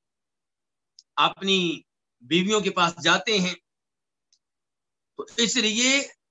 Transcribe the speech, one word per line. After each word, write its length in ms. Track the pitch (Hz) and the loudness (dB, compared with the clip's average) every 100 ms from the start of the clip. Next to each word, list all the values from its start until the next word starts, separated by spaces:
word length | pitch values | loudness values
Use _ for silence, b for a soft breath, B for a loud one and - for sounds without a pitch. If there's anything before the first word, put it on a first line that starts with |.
| _ _ _ _ _ _ _ _ _ - _ - | _ _ _ _ _ _ _ _ _ -20 _ -2
اپنی 640 | 151 - 190 190 175 139 - _ _ _ | -2 -2 -2 0 0 -4 -12 _ _ _
بیویوں 420 | 123 175 190 214 | -2 0 2 0
کے 100 | 190 | 0
پاس 320 | 185 170 - | 0 0 0
جاتے 360 | 160 185 226 208 | 0 0 0 -2
ہیں، 140 | 180 170 _ _ _ _ _ _ _ _ _ _ _ _ _ _ _ - | -2 -6 _ _ _ _ _ _ _ _ _ _ _ _ _ _ _ -18
تو 80 | - - | -8 -2
اس 180 | 214 240 | 0 0
لیے 520 | 214 214 254 277 269 - _ | 0 0 2 2 -2 -12 _